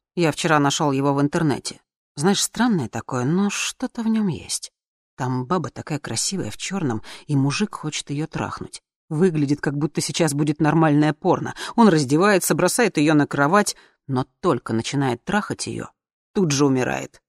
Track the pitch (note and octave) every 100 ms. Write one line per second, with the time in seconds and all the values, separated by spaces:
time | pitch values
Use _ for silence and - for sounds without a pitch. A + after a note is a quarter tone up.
0 | _ - E3 - E3 D3+ C#3+ - D3+ C3+
1 | C#3 C#3 C#3+ E3+ D#3+ - - - _ _
2 | _ - E3 G3+ - - B3 F#3+ A#2 A2+
3 | - B2+ B2 F3+ G3+ - - - B3+ -
4 | A3 A3 G3+ A2 - - - _ _ _
5 | _ - B2+ B2+ B2+ F#3 C3 - - D3+
6 | - A2 - F#3+ A2 - - F#3+ D3+ A2
7 | - - - C#3+ C3+ C3+ G#3 - D3+ -
8 | - C#3+ D#3 - G#2 - - - _ _
9 | _ D#3 F#3+ D#3 C#3 D3 D#3 C#3+ D#3 -
10 | - - D#3+ C#3+ D3 D3+ D3+ D#3+ D#3+ D3
11 | D3+ D3+ F#3 D#3 - - - - A3 D#3
12 | B2+ D3 G3+ F#3+ - D#3+ F3+ - A3+ -
13 | D3+ D3+ C#3 D#3 C#3+ G3+ G3+ - _ _
14 | - B2+ A#2+ _ F#3 B2 - A2+ - C#3
15 | C3+ A#2 - G3+ - - - A2+ - _
16 | _ _ _ G#3 F3 C#3 C#3+ C3 B2 C3+
17 | C3+ -